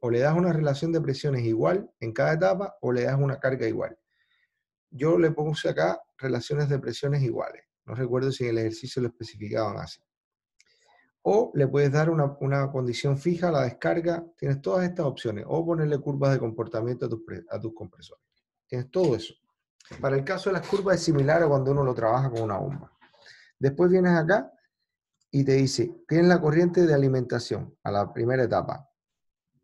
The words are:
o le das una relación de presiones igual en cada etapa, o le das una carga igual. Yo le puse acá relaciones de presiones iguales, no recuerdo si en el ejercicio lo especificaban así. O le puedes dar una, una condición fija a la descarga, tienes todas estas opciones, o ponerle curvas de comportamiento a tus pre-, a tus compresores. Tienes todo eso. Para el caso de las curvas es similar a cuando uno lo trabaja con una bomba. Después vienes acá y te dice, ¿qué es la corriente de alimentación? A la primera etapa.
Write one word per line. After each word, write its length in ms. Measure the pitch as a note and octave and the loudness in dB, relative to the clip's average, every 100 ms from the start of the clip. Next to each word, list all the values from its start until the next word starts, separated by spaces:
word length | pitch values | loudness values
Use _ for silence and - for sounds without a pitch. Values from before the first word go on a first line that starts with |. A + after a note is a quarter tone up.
o 100 | A#2+ | -2
le 80 | A#2+ | 2
das 180 | C#3 E3 | 2 2
una 140 | F3+ | 2
relación 400 | D#3 D3+ C#3 E3 | 2 0 0 0
de 80 | E3 | -2
presiones 460 | C#3 C3+ D3+ C3 A#2 | -2 -2 -2 -2 0
igual 440 | A2 - F#3 - - | 0 2 0 -4 -10
en 100 | A2+ | -8
cada 220 | A2+ D3 | -2 0
etapa, 440 | D#3 F#3 F#3+ G3 - | 2 2 0 -4 -6
o 100 | C3 | -2
le 120 | B2 | 0
das 140 | B2 C#3 | 0 0
una 220 | C#3 B2+ | 0 0
carga 260 | C3 B2+ A2+ | -2 -2 -2
igual. 320 | G#2 - - _ _ _ _ _ _ _ _ _ | -2 -6 -10 _ _ _ _ _ _ _ _ _
Yo 260 | B2 D3+ F3 | -4 0 4
le 140 | D#3+ | 2
puse 380 | D3+ D3+ D3+ D#3+ | 2 -4 -2 -4
acá 320 | C#3 E3+ F#3 - - | 0 -2 -2 -10 -10
relaciones 500 | C3+ B2 - D3 C#3+ | -4 -4 -4 -4 -2
de 120 | C#3 | -2
presiones 440 | B2 A2+ C#3+ C#3+ | -4 -6 -2 0
iguales, 400 | B2+ A2 - - _ _ - | 0 -2 -8 -10 _ _ -12
no 100 | A2+ | -6
recuerdo 340 | B2+ B2+ C3+ | -2 -2 -2
si 120 | C3 | -2
en 60 | A#2+ | -2
el 80 | A2+ | -2
ejercicio 440 | A2+ A2 B2+ - | -2 -6 -8 -4
lo 60 | A#2+ | -6
especificaban 720 | - A2 G#2+ G#2+ A2+ G#2+ G2+ | -6 -16 -12 -8 -4 -4 -6
así. 240 | F2 - _ _ _ _ _ _ _ _ _ _ _ _ | -10 -16 _ _ _ _ _ _ _ _ _ _ _ _
O 300 | F3 G3+ A#3+ | 2 2 2
le 140 | D3 C3+ | 2 2
puedes 240 | C#3 C#3+ | 2 2
dar 180 | D3 D#3+ | 2 2
una, 280 | D#3+ C#3 C#3 | 2 0 -2
una 320 | C3+ C#3 C#3 | -2 -2 -2
condición 460 | C#3 B2 A#2+ C#3+ C#3 | -2 -4 -2 -2 0
fija 320 | F3 F3 F3 | 0 0 0
a 20 | |
la 120 | D3+ | 0
descarga, 640 | B2+ - D#3+ E3+ E3 E3 - - | 0 -2 -2 0 0 -4 -6 -8
tienes 240 | C#3 C#3 | -4 -2
todas 260 | F#3+ F#3 F3+ | 0 0 0
estas 180 | F3+ D3 | -2 -4
opciones, 380 | B2 A#2+ G2+ - | -4 -6 -6 -4
o 180 | D3+ E3 | -4 -2
ponerle 320 | E3 D3+ C#3+ | 0 0 -2
curvas 320 | D3 C#3 C#3 | -4 0 2
de 60 | C3 | 2
comportamiento 680 | A#2+ A2 A2 A2+ A#2 B2 B2 | -2 -4 -6 -4 -4 -4 -6
a 20 | |
tus 140 | A2+ | -8
pre-, 220 | - G2 - | -10 -14 -10
a 100 | G#2+ | -10
tus 140 | A2 | -10
compresores. 500 | - F#2+ _ - - _ _ _ _ - | -12 -18 _ -20 -20 _ _ _ _ -12
Tienes 220 | B2 B2+ | -10 -4
todo 240 | F#3 E3+ A2+ | 0 0 0
eso. 180 | - - _ _ _ _ - - | -4 -18 _ _ _ _ -20 -6
Para 160 | C#3 C3+ | -2 -2
el 80 | |
caso 260 | C#3 F3+ G3 | -2 -4 -2
de 40 | |
las 140 | F3 - | -2 -2
curvas 300 | G3 F#3+ F3+ | -2 0 0
es 60 | |
similar 380 | - C#3+ C#3 E3 | 2 2 4 4
a 60 | D#3+ | 4
cuando 240 | C#3 C3 | 2 2
uno 120 | C#3+ | 2
lo 120 | C3 A#2 | 0 2
trabaja 340 | A2+ B2 C3+ | 2 2 0
con 140 | A2+ | -2
una 140 | A2 G2 | -4 -4
bomba. 380 | F#2+ F#2+ - _ _ _ - - _ - | -6 -8 -14 _ _ _ -20 -20 _ -2
Después 320 | C3+ C#3 F3+ | 0 4 4
vienes 220 | F#3 F3+ | 6 6
acá 400 | E3+ D#3+ G#3 C4+ _ _ _ _ _ _ _ _ | 4 4 2 0 _ _ _ _ _ _ _ _
y 120 | C#3 | 0
te 100 | C3+ | 4
dice, 500 | C3+ C3+ - A2+ - - | 4 4 0 -4 -4 0
¿qué 120 | D#3+ | 4
es 60 | F3 | 6
la 120 | E3+ | 6
corriente 460 | D3+ D#3 F3 F3+ E3+ | 4 4 4 4 4
de 80 | |
alimentación? 840 | C#3+ C3+ C3 B2 A#2+ - G#2 F2+ - | 4 4 2 0 -4 -4 -6 -8 -10
A 80 | A2 | -4
la 220 | G2+ F#2+ | -2 -2
primera 300 | - A#2 C3 | -2 0 2
etapa. 440 | A#2 G2 D#2 - - _ _ _ _ _ _ _ | 2 0 -2 -8 -14 _ _ _ _ _ _ _